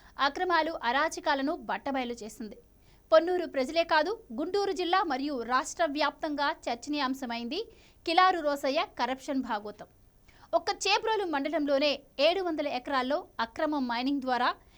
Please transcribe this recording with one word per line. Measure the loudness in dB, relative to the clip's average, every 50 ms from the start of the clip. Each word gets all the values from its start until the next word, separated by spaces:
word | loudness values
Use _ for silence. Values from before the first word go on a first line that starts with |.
| -20 -14 -4 -2
అక్రమాలు, | 0 0 0 0 0 2 2 2 2 0 -2 -4 -2
అరాచకాలను | 0 0 2 0 0 -2 -2 -2 0 0 0 0 -2 -2
బట్టబయలు | -4 -4 -6 -6 -4 -4 -4 -4 -2 -4 -4 -6
చేసింది. | -10 -12 -14 -12 -12 -12 -12 -14 -16 -20 _ _ _ _ -20 -20 _ _ 6
పొన్నూరు | 8 8 8 6 2 0 -2
ప్రజలే | -2 -2 -2 -2 0 0 0 2
కాదు, | 4 4 4 4 2 -2 -6 -8 -10 -6
గుంటూరు | -6 -4 -2 0 0 0 0
జిల్లా | 0 -2 0 2 2 2 2
మరియు | 0 -2 -4 -4 -4 -4 -4
రాష్ట్ర | -2 0 0 0 0 -2 -2 -2 -2
వ్యాప్తంగా | -2 0 0 -2 -2 -2 -4 -6 -6 -4 -2 -2 -2
చర్చనీయాంశమైంది | -2 -4 -6 -6 -6 -6 -6 -6 -4 -2 -2 -2 -4 -4 -6 -6 -6 -6 -6 -6 -6 -6 -8 -10 -14 -20 -20 -20 _ _ -4
కిలారు | 2 4 6 6 6 6 4
రోసయ్య | 2 0 0 0 0 0 0 0 -2 -4 -4 -4
కరప్షన్ | -2 -2 -4 -4 -4 -4 -2 -2
భాగోతం. | -2 -2 -4 -6 -6 -10 -14 -14 -18 -20 _ _ _ _ _ _ _ _ -20 -20 -2 0 0
ఒక్క | 2 2 0 -4 0 2
చేబ్రోలు | 2 2 2 2 0 0 0 0
మండలంలోనే | -2 -2 -2 -2 -2 -2 0 0 2 2 2 2 2 0 -2 -6 -10 _ 2
ఏడు | 2 4 4 2
వందల | 0 -2 -2 -2 -2
ఎకరాల్లో | -2 -4 -6 -4 -2 -2 -2 0 0 -2 -4 -4 -6 _ -6
అక్రమ | -6 -6 -4 -4 -2 -2 0 -2
మైనింగ్ | -2 -2 -2 -2 -2 -2 -2 -2
ద్వారా | 0 0 0 0 0 0 -2 -4 _ _ _